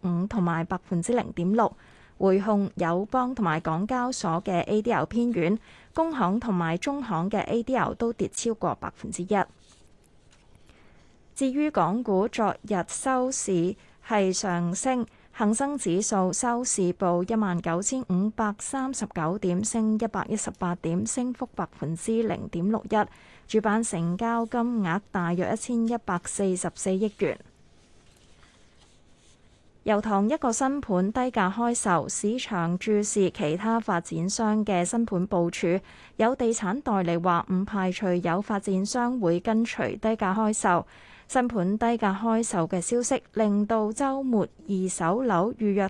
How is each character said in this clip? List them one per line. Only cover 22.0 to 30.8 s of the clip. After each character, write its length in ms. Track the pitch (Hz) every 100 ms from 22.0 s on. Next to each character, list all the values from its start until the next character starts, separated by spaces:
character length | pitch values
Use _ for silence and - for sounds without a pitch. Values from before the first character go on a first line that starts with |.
| - 226
零 240 | 220 - -
點 220 | 170 190
六 120 | 220 -
一。 60 | 220 202 - - - -
主 100 | 214
板 240 | 220 214
成 320 | 226 175 170 185
交 300 | 233 233 233
金 360 | 247 240 233
額 200 | 185 185 -
大 220 | 196 170
約 180 | 175 180
一 40 | 220
千 280 | - 233 226
一 120 | 233 -
百 120 | 175
四 320 | - - 196 180
十 160 | 175
四 220 | - 196 190
億 160 | 214 -
元。 180 | 160 - - _ - - _ - - - - - - _ - - - - _ - - - - _ _ -
油 160 | 202 208
塘 300 | 220 196 208
一 80 | 311
個 160 | 247
新 260 | 226 269
盤 320 | 285